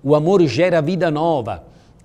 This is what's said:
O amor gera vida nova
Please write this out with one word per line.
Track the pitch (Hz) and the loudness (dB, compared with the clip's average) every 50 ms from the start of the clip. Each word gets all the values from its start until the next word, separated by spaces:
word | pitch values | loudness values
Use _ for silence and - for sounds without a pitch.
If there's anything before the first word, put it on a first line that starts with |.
O | - 139 151 | 2 2 2
amor | 151 151 170 202 190 170 | 2 2 2 2 2 2
gera | 143 107 127 175 185 175 165 | 2 2 0 0 2 0 0
vida | 147 156 190 165 175 170 | -2 -2 -2 -2 -2 -2
nova | 151 147 160 170 160 135 113 113 98 - - - _ - _ _ _ _ | -2 -2 -2 -2 -2 -2 -4 -8 -10 -12 -14 -20 _ -20 _ _ _ _